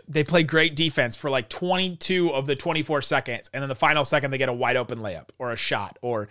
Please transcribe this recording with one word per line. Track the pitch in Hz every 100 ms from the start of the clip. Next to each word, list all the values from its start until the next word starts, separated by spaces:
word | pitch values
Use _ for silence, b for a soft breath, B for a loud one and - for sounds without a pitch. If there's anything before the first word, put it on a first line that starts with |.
| -
they | 151
play | 147 175
great | 156 156 165 147
defense | 165 151 123 -
for, | 147
like, | 131 123
twenty-two | - 180 185 185 170 - 185 170
of | 135 139
the | 135
twenty-four | 170 160 151 151
seconds, | - 143 - 117 -
and | 135
then | 139
the | 127
final | 151 151 131
second | 147 135
they | 131
get | 131
a |
wide | 120 123 127
open | 117 117
layup | 107 82 - -
or | 127
a | 113
shot | - 120 98 -
or | 123 113 104